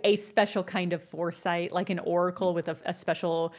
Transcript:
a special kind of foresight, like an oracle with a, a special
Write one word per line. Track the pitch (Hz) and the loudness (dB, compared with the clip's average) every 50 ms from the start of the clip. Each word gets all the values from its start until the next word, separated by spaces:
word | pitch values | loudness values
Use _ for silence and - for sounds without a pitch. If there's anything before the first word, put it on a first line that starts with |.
| - | 4
a | 208 208 208 | 4 4 4
special | 208 - - 226 208 202 - 202 | 0 0 2 2 2 4 2 -2
kind | 180 - - 196 180 175 | -2 -2 -2 -2 -2 0
of | 175 165 | -2 -4
foresight, | 170 - - 156 175 170 170 - - 185 170 175 175 - | -4 -8 -6 -4 -4 -4 -2 -2 -2 0 0 0 -2 -2
like | - 180 180 180 | -2 -2 0 0
an | 190 170 | -2 -2
oracle | - - 170 175 180 180 180 - 190 185 175 | 0 2 2 2 2 2 0 0 0 0 0
with | 170 160 - | 0 -2 -2
a, | 160 - - | -4 -4 -4
a | - 175 | -6 -6
special | - - - 165 - - 175 165 165 165 165 - | -4 -2 -2 -2 0 0 0 0 0 -2 -2 -6